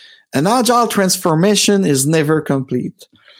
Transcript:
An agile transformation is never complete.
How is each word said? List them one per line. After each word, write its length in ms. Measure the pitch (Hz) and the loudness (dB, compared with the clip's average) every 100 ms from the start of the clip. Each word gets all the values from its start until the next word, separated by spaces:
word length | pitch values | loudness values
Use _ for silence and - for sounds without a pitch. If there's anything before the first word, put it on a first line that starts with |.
| - - _ | -20 -20 _
An 140 | 135 165 | -2 0
agile 400 | 247 233 240 226 | 0 2 2 0
transformation 1000 | - 190 - 180 156 190 202 - 202 | 0 -2 0 0 2 2 2 2 0
is 220 | 185 139 135 | 0 0 0
never 340 | 160 147 156 | 0 0 -2
complete. 680 | 151 139 131 127 - - - _ _ - | -2 -4 -4 -6 -6 -12 -20 _ _ -20